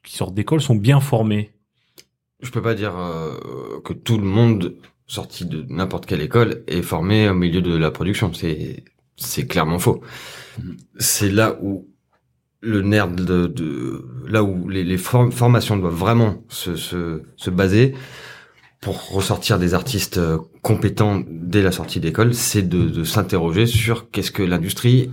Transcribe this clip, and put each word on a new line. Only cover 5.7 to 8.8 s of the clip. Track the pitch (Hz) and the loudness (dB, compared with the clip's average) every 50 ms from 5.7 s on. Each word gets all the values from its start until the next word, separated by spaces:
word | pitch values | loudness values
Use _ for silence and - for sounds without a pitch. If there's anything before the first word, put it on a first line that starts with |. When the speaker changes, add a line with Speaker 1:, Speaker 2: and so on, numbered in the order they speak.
| 69 85 95 92 92 85 - | -6 -4 -4 -4 -6 -6 -6
Speaker 2:
quelle | - 95 76 | -4 -4 -4
école | 78 - - 117 117 104 - - - | -2 2 2 2 4 2 0 -4 -6
est | - 73 87 | -4 -4 -4
formé | 85 - 92 80 85 95 107 107 107 101 | -2 -2 -2 -2 0 2 4 4 4 4
au | 92 | 4
milieu | 90 90 87 82 92 | 2 2 2 2 0
de | 90 87 85 | 0 0 2
la | 80 80 76 | 2 0 0
production. | - - 80 90 85 - 107 87 | -2 -2 -4 -2 -2 0 -2 -2
C'est, | 80 - - 82 78 78 78 - - - | -2 -2 -4 -4 -4 -4 -8 -10 -12 -14